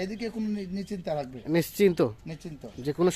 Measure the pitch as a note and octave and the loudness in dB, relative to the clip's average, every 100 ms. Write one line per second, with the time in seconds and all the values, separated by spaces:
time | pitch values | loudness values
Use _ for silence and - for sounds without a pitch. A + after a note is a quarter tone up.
0 | F#3+ G#3 A3+ A3+ G#3+ G#3 F#3+ F#3+ F#3+ G3+ | -2 -4 -6 -4 -2 -2 -4 -6 -6 -6
1 | F3 D3+ C3 C3 A2+ E3 D#3 - G3+ E3+ | -4 -4 -4 -8 2 2 2 4 4 6
2 | C#3 G2+ - D#3+ F3 D3 A#2 G#2 B2+ D3 | 2 2 -12 -12 -12 -12 -14 -8 -4 2
3 | F3 | 2